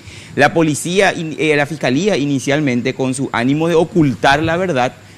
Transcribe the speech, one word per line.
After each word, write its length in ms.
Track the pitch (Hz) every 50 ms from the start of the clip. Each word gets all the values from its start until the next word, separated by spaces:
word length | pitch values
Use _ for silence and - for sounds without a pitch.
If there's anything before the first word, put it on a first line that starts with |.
| - - - - - - -
La 180 | - 139 147 -
policía, 600 | 165 165 156 139 - - 165 180 196 196 - -
in-, 220 | - 165 156 143
eh, 180 | - 151 156 147
la 100 | 147 143
fiscalía 520 | 135 165 139 - 127 127 151 196 208 185
inicialmente, 760 | 127 143 143 143 127 - 139 139 151 151 131 120 123 113 131 127
con 200 | - 135 131 123
su 160 | 139 135 -
ánimo 380 | - 113 120 131 143 151 165 170
de 60 | 170
ocultar 640 | 160 170 165 - 175 151 135 113 - - 139 139 147 160
la 140 | 165 165
verdad, 380 | 175 190 180 151 127 120 131 - - - - -